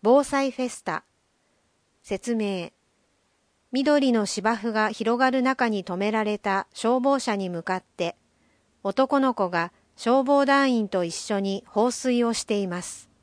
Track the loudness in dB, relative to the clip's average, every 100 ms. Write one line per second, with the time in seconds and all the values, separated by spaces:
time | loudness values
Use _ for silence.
0 | 6 4 4 0 -2 -2 -6 -6 -8 -8
1 | _ _ _ _ _ _ _ _ _ _
2 | -8 -8 -4 -2 -2 -4 -8 _ _ _
3 | _ _ _ _ _ _ _ -2 2 4
4 | 4 2 0 -2 -2 -2 -2 0 -2 -2
5 | -2 2 2 2 0 0 0 -2 -4 -4
6 | -2 0 -2 -2 -2 -2 -4 -4 0 0
7 | 2 0 0 -4 -4 -6 -4 -6 _ -6
8 | -6 -6 _ _ _ _ _ _ -4 0
9 | 2 4 2 0 -2 -2 -4 _ _ _
10 | 2 2 4 2 4 4 4 2 0 -2
11 | -2 -6 -4 -2 -2 -4 -4 0 0 0
12 | -2 0 0 -2 -2 -2 -2 -6 -10 -16
13 | -20 _